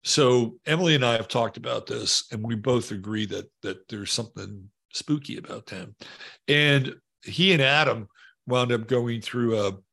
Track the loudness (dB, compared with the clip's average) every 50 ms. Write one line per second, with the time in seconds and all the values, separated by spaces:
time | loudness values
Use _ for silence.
0 | -2 0 2 4 6 6 6 4 2 0 -6 -10 _ -2 0 2 4 4 4 4
1 | 4 2 2 0 -2 -2 -2 -2 -2 -2 -4 -8 -6 -6 -6 -6 -6 -6 -8 -4
2 | -2 -2 -2 -2 -2 _ -10 -8 -6 -4 -4 -2 0 0 0 0 0 -4 -10 -10
3 | -8 -6 -4 -4 -4 -4 -6 -10 -10 _ _ _ -8 -8 -8 -10 _ -12 -10 -10
4 | -6 -4 -4 -4 -4 -8 _ -14 -14 -12 -14 -16 -18 -20 _ _ _ _ -12 -12
5 | -4 -2 -4 -4 -4 -10 -12 -12 -12 -14 -14 -14 _ -14 -14 -14 -14 -16 -18 _
6 | -20 -20 -20 -20 -20 -20 -20 _ _ 2 2 4 6 4 4 4 2 -2 -10 -14
7 | _ _ _ _ -14 -10 0 2 4 6 6 6 4 4 4 4 4 2 0 -2
8 | -6 -14 _ _ -20 -20 _ _ _ 0 0 2 2 2 0 0 0 0 0 0
9 | 0 -2 -4 -6 -8 -6 -2 0 0 2 2 2 0 -2 -4 -6 _ _